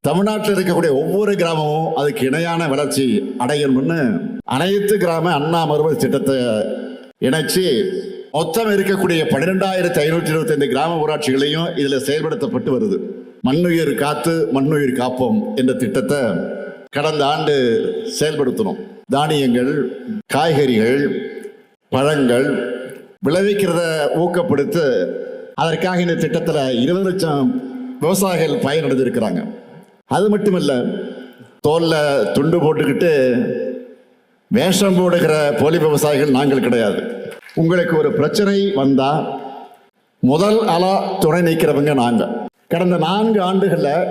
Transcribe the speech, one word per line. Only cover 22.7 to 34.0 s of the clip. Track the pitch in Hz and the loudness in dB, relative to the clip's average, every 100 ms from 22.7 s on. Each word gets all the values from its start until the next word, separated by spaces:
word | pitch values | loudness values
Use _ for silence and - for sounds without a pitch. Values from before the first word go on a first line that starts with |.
| - - - - - | -8 -10 -16 -20 -4
விளைவிக்கிறத | 135 175 202 202 190 170 165 160 147 156 | 0 2 2 2 2 0 0 0 0 0
ஊக்கப்படுத்த | 175 175 165 143 139 175 143 107 87 - - - - - | 0 0 0 0 0 0 2 2 -2 -6 -10 -12 -12 -4
அதற்காக | 160 160 180 180 | -2 0 0 0
இந்த | 175 165 | 0 0
திட்டத்துல | 156 165 160 151 131 117 | 0 0 0 0 0 0
இருபது | 131 185 190 | 0 0 -2
லட்சம் | 185 165 143 127 123 - - - - | -2 -2 0 0 -2 -8 -12 -12 -4
விவசாயிகள் | 151 190 196 170 160 135 | 0 2 0 0 0 0
பயனடைஞ்சிருக்கிறாங்க. | 135 156 139 131 123 120 107 87 - - - - - _ _ | 0 0 0 0 0 0 -2 -2 -6 -12 -20 -20 -20 _ _
அது | 143 208 | 0 2
மட்டுமல்ல, | 208 208 180 143 127 120 - - - - - - - 151 | 2 2 0 0 0 -2 -6 -10 -14 -18 -20 -20 -4 0
தோல்ல | 165 165 160 147 139 104 | 2 2 2 2 2 2
துண்டு | - 151 170 | 2 2 2
போட்டுக்கிட்டு | 151 147 131 123 147 147 127 123 107 - - - - - | 2 2 0 2 2 4 4 2 0 -4 -6 -8 -14 -20